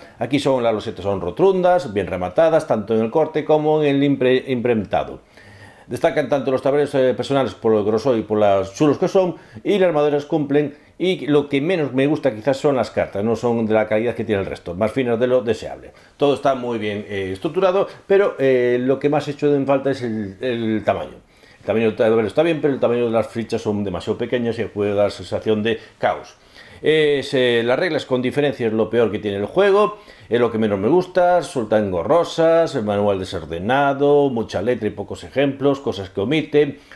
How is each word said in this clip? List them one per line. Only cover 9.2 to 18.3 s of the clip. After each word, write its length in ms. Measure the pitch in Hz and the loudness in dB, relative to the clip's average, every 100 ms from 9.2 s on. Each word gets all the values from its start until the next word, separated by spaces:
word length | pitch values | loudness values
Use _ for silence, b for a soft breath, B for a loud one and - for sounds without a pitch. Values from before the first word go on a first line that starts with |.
| 180 160 B 110 | 0 -2 B -10
y 160 | - 202 | -2 2
las 120 | 185 | 2
armaduras 340 | 151 147 143 | 2 2 0
cumplen, 540 | 143 160 143 143 147 B B _ | -2 -2 0 0 0 B B _
y 280 | 180 170 160 | -2 -2 2
lo 220 | 147 139 | 0 2
que 100 | 139 | -2
menos 320 | 151 185 139 | 0 0 -2
me 160 | 127 139 | 0 0
gusta 260 | 156 139 | 0 -2
quizás 220 | 107 139 135 | -2 -2 0
son 220 | 151 131 | 0 0
las 140 | 107 | 0
cartas, 340 | - 87 98 110 | -2 -2 -2 -2
no 100 | 113 | 0
son 300 | 123 117 107 | 0 0 2
de 80 | |
la 160 | 110 107 | 2 2
calidad 260 | 107 117 113 | 0 -2 -4
que 80 | |
tiene 180 | 110 101 | -2 -2
el 60 | 92 | -2
resto, 260 | - - | -8 -10
más 200 | 87 107 | -4 -2
finas 260 | 139 123 113 | 0 -2 0
de 80 | 123 | 2
lo 140 | 127 | 2
deseable. 500 | 113 110 73 67 73 B B _ | 0 -4 -6 -12 -16 B B _
Todo 200 | 143 131 | 0 2
está 200 | 139 131 | 0 -2
muy 220 | 120 117 | -4 -4
bien, 280 | 107 104 95 | -4 -6 -6
eh, 220 | 101 95 | -6 -6
estructurado, 560 | 98 170 170 190 190 180 B - | -6 -4 0 0 0 -2 B 0
pero, 280 | 196 202 | 2 2